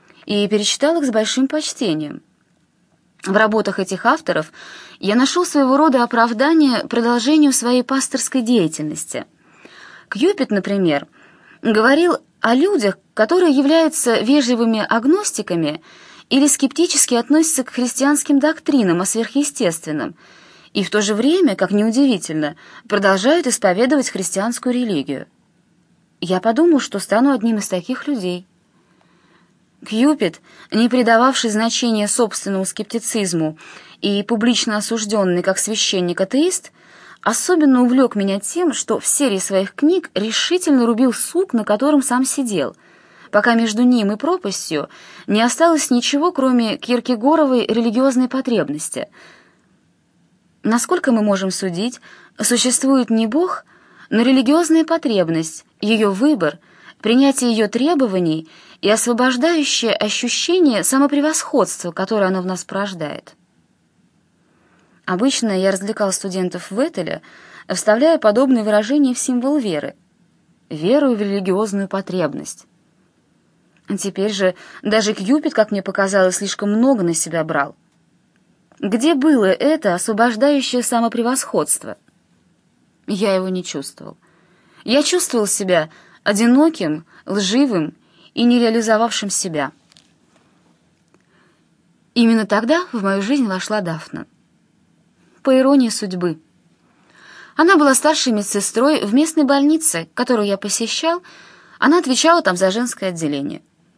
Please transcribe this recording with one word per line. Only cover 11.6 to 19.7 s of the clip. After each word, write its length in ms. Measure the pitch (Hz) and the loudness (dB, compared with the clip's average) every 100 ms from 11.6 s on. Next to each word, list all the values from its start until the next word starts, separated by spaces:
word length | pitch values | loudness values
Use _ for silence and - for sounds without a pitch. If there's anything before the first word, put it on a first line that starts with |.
говорил 560 | 220 214 226 294 349 302 _ _ | 0 4 4 4 2 0 _ _
о 140 | 226 254 | 0 2
людях, 420 | 359 381 202 - _ | 2 2 0 -4 _
которые 400 | - 214 370 359 | -2 2 4 4
являются 640 | 269 277 320 311 311 247 226 | 4 4 4 2 0 0 0
вежливыми 640 | 214 294 240 240 233 220 - | 2 2 2 0 0 0 0
агностиками 920 | 233 247 370 415 - 202 175 156 156 - - - - - | 0 2 0 0 -6 -4 -2 -2 -6 -14 -20 -20 -16 0
или 180 | 269 285 | 2 2
скептически 680 | - 269 - 359 285 - 233 | 2 -2 0 0 0 0 0
относятся 480 | 233 302 320 - | 2 2 2 -2
к 60 | 247 | -4
христианским 720 | - 240 - 277 294 - 285 | -4 -4 0 0 0 2 2
доктринам 600 | 294 320 - 285 196 170 | 2 -2 0 2 2 0
о 60 | 196 | -2
сверхъестественном, 1080 | 226 226 277 285 - 202 | -4 -2 -2 -2 -2 -2